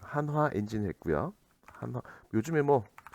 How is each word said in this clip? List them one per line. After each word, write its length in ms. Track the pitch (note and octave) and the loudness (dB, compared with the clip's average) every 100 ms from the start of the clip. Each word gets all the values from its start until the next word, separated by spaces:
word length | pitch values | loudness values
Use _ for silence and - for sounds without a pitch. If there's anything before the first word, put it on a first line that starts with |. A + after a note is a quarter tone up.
한화 500 | - D3 D3 D3+ D3+ | -8 -4 -2 2 2
엔진 320 | G2+ G#2 A2 G2+ | 0 -2 -2 -4
했고요. 480 | - E2 D2+ D#3+ - _ _ - | -4 0 0 0 -6 _ _ -20
한화, 360 | - A#2+ B2 - - - | -10 -8 -8 -10 -18 -2
요즘에 280 | A2 A#2+ D#3+ | -2 2 2
뭐 240 | C#3+ C#3 G#2 - - | 4 4 2 -16 -20